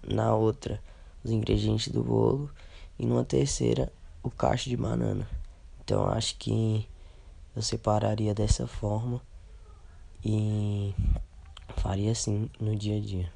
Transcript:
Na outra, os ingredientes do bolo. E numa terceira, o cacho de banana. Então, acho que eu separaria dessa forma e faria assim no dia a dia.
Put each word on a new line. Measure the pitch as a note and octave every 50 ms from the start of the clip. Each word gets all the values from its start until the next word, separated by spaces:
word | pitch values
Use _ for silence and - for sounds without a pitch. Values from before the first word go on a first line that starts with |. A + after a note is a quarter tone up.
Na | - G2 G#2 A2 A2 A2+ A2
outra, | A2 A2 A2 G#2+ - - - G#2+ A2 - - - - - - - -
os | - A2+
ingredientes | A2+ A2 A2 G#2+ G#2+ G#2 G#2+ G#2+ G#2+ A2 A2+ -
do | B2 A#2+
bolo. | A#2 A#2+ A#2 A2 A2+ A2+ C3 C#3 D3 D3 - - - - - - - - - -
E | A#2+
numa | A#2 A#2+ A#2+
terceira, | B2 - - C3 C#3 C#3 - - B2 A#2 A#2 B2+ C3 C3+ - - - - - -
o | - A#2+
cacho | - - - - - B2 - B2+
de | B2 A#2
banana. | A#2 A2 A2+ A#2 A#2 G#2+ G2+ G2 G2 - - - - - - - - - - - -
Então, | - G2+ G2+ G2 F#2+
acho | G2+ A2+ A2 - - -
que | - A2+ A2 A2+ A2 A2 A2 A2 G#2+ - - - - - - - - - - - - - -
eu | A#2
separaria | G#2+ - - A2+ - A2 G#2 G#2+ G#2+ G#2+ G#2+ G#2+ G#2+ G#2
dessa | G#2 G#2 G#2 G#2+ - - B2
forma | A#2+ - - - G#2 G#2 A2 A#2 B2 A#2+ B2+ - - - - - - - - - - - - - - - - - - - - -
e | G#2+ G#2+ G#2+ G#2+ G#2+ G#2+ G#2+ G#2 G#2 G#2 G2+ G2+ G2+ F#2+ - - - - - - - - - - - - - - - -
faria | - - - G2 G2 G2+ G#2+
assim | A2+ - - - G#2 G#2 A2 - - -
no | A2 G#2+ G#2+
dia | G#2 G2+ G#2 G#2
a | G#2+
dia. | G#2 G2+ G2 F#2 F#2 E2+ -